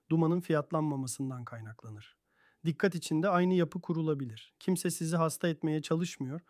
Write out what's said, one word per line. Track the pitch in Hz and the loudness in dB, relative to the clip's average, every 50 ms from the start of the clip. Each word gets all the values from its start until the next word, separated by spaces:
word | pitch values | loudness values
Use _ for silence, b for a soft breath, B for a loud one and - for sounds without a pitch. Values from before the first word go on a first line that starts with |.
| _ - | _ 0
dumanın | 160 165 165 160 175 185 | 2 2 4 4 2 0
fiyatlanmamasından | 175 - 160 147 147 - 170 156 156 151 143 135 131 123 - - 135 131 131 123 120 | 0 0 0 0 0 0 -2 0 0 0 -2 -4 -4 -6 -6 -6 -6 -6 -6 -8 -10
kaynaklanır. | - 123 113 110 110 110 - - 110 107 104 - - _ _ _ b b b b b b b b | -12 -12 -12 -12 -12 -14 -16 -16 -16 -16 -16 -18 -20 _ _ _ b b b b b b b b
Dikkat | 165 147 - - 196 180 | -2 0 2 2 2 2
içinde | 165 - - 156 156 170 202 | 0 -2 0 0 2 4 4
aynı | 180 175 180 185 185 | 6 6 6 6 6
yapı | 180 170 165 - 180 | 4 4 2 -2 -4
kurulabilir. | - - 170 165 160 156 151 139 131 117 110 - - - _ - | -4 -2 -2 0 0 0 0 -2 -4 -6 -10 -12 -18 -20 _ -6
Kimse | - 185 185 170 - 180 | -2 0 0 0 0 -2
sizi | 165 - 170 156 175 | -4 -2 -2 0 2
hasta | 165 160 160 - - - | 2 2 0 0 0 0
etmeye | 170 156 - - 156 156 156 | -2 0 0 0 0 0 0
çalışmıyor. | 147 - 165 165 185 175 - - 139 127 147 175 - | 0 0 0 0 0 -2 -4 -6 -6 -6 -6 -8 -12